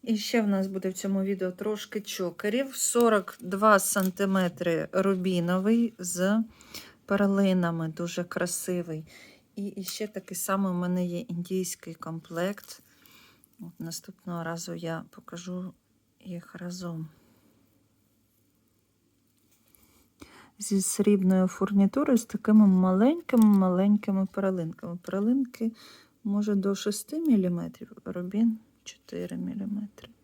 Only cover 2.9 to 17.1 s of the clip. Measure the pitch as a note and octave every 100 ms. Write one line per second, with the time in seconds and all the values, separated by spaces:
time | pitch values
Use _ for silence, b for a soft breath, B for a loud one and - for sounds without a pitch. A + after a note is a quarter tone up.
2.9 | A#3+ A#3 G#3+ F#3 - F3+ G3 G#3+ G3+ -
3.9 | G#3 F#3+ - G3 F#3+ F3+ F3+ E3+ D#3+ D#3
4.9 | - F#3+ F#3+ F#3 F3+ E3+ F#3 G3 A#3 A#3
5.9 | - F3+ F3 F#3+ A3 A3+ B B B B
6.9 | B - G3 G3+ G3 G3 F#3 E3+ E3 D#3+
7.9 | D#3 E3+ F3 F3 - F3+ - - F3+ E3+
8.9 | D#3 D#3 B B B _ - G3+ G3+ F#3
9.9 | - G#3+ G3 - F3+ - G3 G3 F3 F3+
10.9 | F3+ F3+ F3 - E3+ F3 F#3 F3+ - -
11.9 | E3 - E3 - E3 F#3 G#3 - - b
12.9 | b b b b b _ _ E3+ - E3
13.9 | D#3+ - - - F3 E3 E3+ E3+ E3+ E3
14.9 | E3 - - - F3 F3+ F3+ F#3 - _
15.9 | _ _ _ - E3+ - - F3+ F3+ F3+
16.9 | E3 D#3+